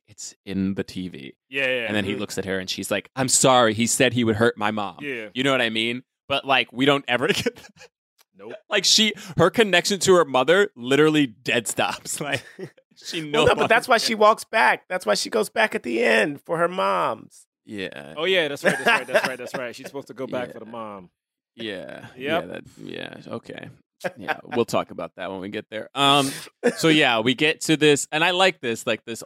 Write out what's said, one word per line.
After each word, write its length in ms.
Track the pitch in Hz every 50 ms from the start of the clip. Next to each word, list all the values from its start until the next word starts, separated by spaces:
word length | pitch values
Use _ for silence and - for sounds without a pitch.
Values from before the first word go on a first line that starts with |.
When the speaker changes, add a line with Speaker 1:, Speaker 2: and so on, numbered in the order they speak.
| _ _
Speaker 1:
"It's 260 | 101 - - - - _ _
in 280 | 101 95 95 95 95 98
the 100 | 92 95
T 240 | - - 92 90 90
V." 280 | - 69 67 65 - _ _ _
Speaker 2:
Yeah, 160 | 135 139 139 131
yeah, 180 | 127 123 117
Speaker 1:
And 100 | 110 107
then 80 | 104 101
he 80 | 95
Speaker 2:
mm-hmm. 80 | 104 -
Speaker 1:
looks 180 | 104 - - -
at 60 | 95
her, 120 | 95 95 95
and 100 | 92 92
she's 200 | - - 98 -
like, 180 | 107 98 - - _
"I'm 140 | 131 131 127
sorry. 440 | - - - 139 127 123 123 110 110
He 100 | 107 117 113
said 260 | - - 135 123 120
he 100 | 123 120
would 120 | 110 110 104
hurt 200 | 117 117 - -
my 140 | 107 104
mom." 260 | 107 107 104 95 - -
Speaker 2:
Yeah. 280 | 143 147 131 117 110 104 92
Speaker 1:
You 80 | 120 131
know 80 | 139
what 100 | 135 127
I 80 | 120 113
mean? 340 | 110 113 113 117 120 123 - _ _ _ _ -
But, 180 | 139 139 -
like, 280 | 135 135 127 120 - -
we 120 | 120 131
don't 200 | 139 143 143 139 -
ever 200 | 123 120 127 170
<laughs> 20 |
get 260 | - - - 240 -
that. 340 | - - - _ _ - - _ _ _ _ _ _ _ _ _
Speaker 2:
Nope. 180 | - - - - - _ -
Speaker 1:
Like, 160 | 214 208 190
she, 280 | - - - 220 214 202 - - - 165 -
her 120 | 160 180
connection 500 | - - 226 202 175 175 - - 208 185
to 140 | - 190 185
her 80 | 175 160
mother 460 | 143 131 127 131 139 170 190 202 - -
literally 520 | - 117 123 135 139 151 156 156 151 147 127
dead 400 | 107 - - - 113 123 117 -
stops. 520 | - - 113 92 - - - - - -
<laughs> 0 |
Like, 220 | 156 143 139 - - - - - 185 151 - _ _ _ _
she 260 | _ - - - 175 160 151
no 100 | 147 151 156
Speaker 3:
Well, 20 | -
no, 80 | -
but 120 | 147 147 -
that's 200 | 220 233 - -
Speaker 1:
longer 80 | 254
Speaker 3:
why 20 | 220
she 160 | - - 233
walks 280 | 208 214 208 220 214 -
back. 420 | - - 220 254 233 196 - - -
That's 160 | 180 185 -
why 80 | - 208
she 140 | 190 - -
goes 200 | - 220 214 -
back 240 | - 233 220 214 -
at 80 | 214 -
the 180 | - - 226 240
end 380 | 233 226 226 214 160 143 139
for 160 | - - 170 160
her 100 | 170 170
mom's. 760 | 180 190 190 196 196 185 165 139 113 107 - - _ - - _ _ _ _
Speaker 1:
Yeah. 480 | - 110 101 92 85 - 67 71 69 78 -
Speaker 2:
Oh, 80 | 160
yeah, 220 | 185 190 180 160 147
that's 140 | - - -
right, 120 | 180 - -
that's 100 | - 233
right, 200 | 233 175 127 120
that's 200 | 170 214 214 139
right, 100 | 127 123
that's 160 | 123 113 -
right. 200 | 139 127 120 110
She's 120 | - 131 -
supposed 200 | - 139 127 -
to 60 | 131
go 120 | 110 131 120
back 200 | - 127 123 120
Speaker 1:
Yeah. 60 | -
Speaker 2:
for 60 | 113
the 60 | 110
mom. 440 | 107 117 117 113 107 101 98 90 85 _ _ _ _ _ _ _ _ _
Speaker 1:
Yeah. 520 | - 117 107 101 92 76 - - - - 113 -
Speaker 2:
Yep. 20 | 127
Speaker 1:
Yeah, 240 | 127 143 160 170
that, 220 | 170 90 87 87 - - - -
yeah, 360 | - 92 50 50 50 50 50 - - - -
okay. 340 | 117 - - - - - - 120 _ _ _ _ _ - 180 - -
Yeah, 200 | 98 156 156 - -
we'll 200 | - - 120 117
talk 260 | - - 98 85 -
about 240 | 98 90 87 82 - -
that 120 | 92 87
when 120 | 95 95
we 80 | 90 101
get 200 | 104 110 101 _
there. 200 | 110 110 - - -
Um, 380 | 135 139 139 143 143 139 135 139 - - - - _ - 240 - -
so, 100 | - 165
yeah, 320 | 156 151 147 131 120 113
we 160 | 110 120 131
get 240 | 110 151 151 160 -
to 140 | - - 160
this, 320 | 147 151 151 147 135 - - 147
and 100 | 156 165
I 80 | 180
like 300 | 180 180 190 190 180 -
this, 260 | - 123 113 110 - 123
like, 160 | 113 110 _
this 180 | - 117 - -